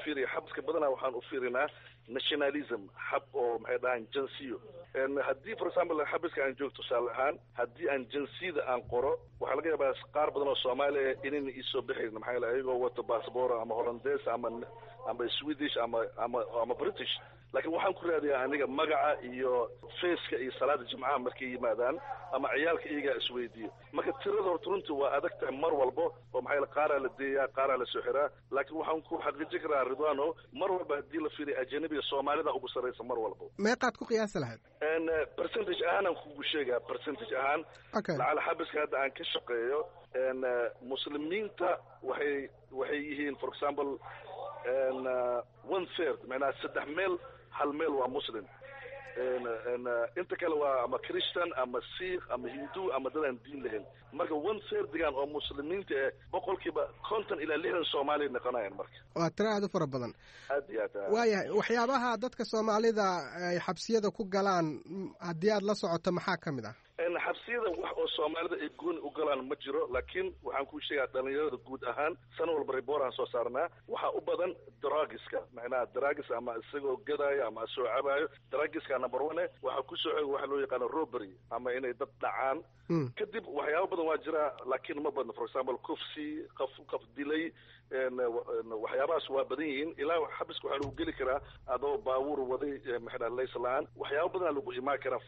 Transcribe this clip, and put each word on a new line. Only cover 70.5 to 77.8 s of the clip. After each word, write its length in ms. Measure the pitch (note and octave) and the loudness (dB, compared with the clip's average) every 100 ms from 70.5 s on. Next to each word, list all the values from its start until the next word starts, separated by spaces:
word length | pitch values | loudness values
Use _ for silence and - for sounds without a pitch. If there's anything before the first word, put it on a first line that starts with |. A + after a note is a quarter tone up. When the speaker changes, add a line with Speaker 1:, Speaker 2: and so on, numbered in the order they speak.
| C3 C3+ | -2 -2
Speaker 1:
kuu 140 | D3 | -6
sheegaa 280 | - D3 B2 | -2 0 2
dhalinyarada 500 | C3 C3 C#3 D3+ B2+ | 0 0 2 2 -2
guud 200 | A#2+ C3+ | -8 -6
ahaan, 320 | B2 A#2 D3+ F3+ - - | -2 0 0 -2 -10 -2
sana 140 | E3 | 0
walba 220 | D#3 C3+ | 2 2
report 300 | C3 A#2+ D3 | 0 2 2
aan 80 | C3 | 2
soo 140 | - - | 0 0
saarnaa, 400 | A#2+ A#2+ B2+ E3 - - | 0 0 0 -2 -4 -8
waxaa 240 | A#4+ D3 - | -2 0 0
u 60 | |
badan 340 | E3+ E3 F3+ - - - | 0 0 0 -4 -14 -6
drugska, 580 | C#3+ D3+ D3 A2 - G#2 F2+ | 0 2 0 -4 -6 -6 -6
macnaha 320 | A#2+ A#2+ B2+ A#2 | -10 -2 0 0
drugs 380 | - C#3 D3 - | 0 0 0 -2
ama 240 | A#2+ B2 A2+ | -4 -4 -6
isagoo 360 | - - C#3 B2 A#2+ | -6 -4 -2 -2 -2
gadaayo 420 | D3 C#3+ C#3 A#2 | 0 2 2 0
ama 160 | A2+ A2+ | -2 -6
isagoo 240 | - | -2